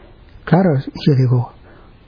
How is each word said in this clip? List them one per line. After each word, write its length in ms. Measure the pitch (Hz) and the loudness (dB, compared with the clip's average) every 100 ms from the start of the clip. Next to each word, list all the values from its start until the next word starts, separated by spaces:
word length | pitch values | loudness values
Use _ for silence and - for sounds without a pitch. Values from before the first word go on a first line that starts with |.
| - - - - | -20 -20 -20 -12
Claro, 280 | - 170 185 135 | -2 2 2 0
y 320 | - - - | -4 -4 0
yo 60 | 131 | 2
digo, 380 | 127 123 120 - - - - - | 2 0 -4 -12 -20 -20 -20 -20